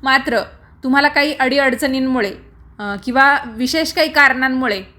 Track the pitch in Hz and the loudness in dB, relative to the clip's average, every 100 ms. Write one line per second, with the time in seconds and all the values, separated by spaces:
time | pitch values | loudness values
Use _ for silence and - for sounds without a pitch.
0 | 262 269 262 233 - - - - 262 269 | 2 0 2 -2 -4 -14 -20 -10 -2 2
1 | 285 294 285 302 262 277 277 240 285 262 | 2 2 -2 0 0 2 0 0 -2 -2
2 | 262 254 202 - - - - - 208 202 | -2 0 -2 -6 -18 -20 -20 -12 -8 -8
3 | 220 247 277 285 240 220 254 320 320 - | -4 2 4 2 -2 -6 -4 -2 -4 -2
4 | 311 302 277 254 262 262 254 202 185 | 0 4 4 4 -2 -2 -2 -4 -8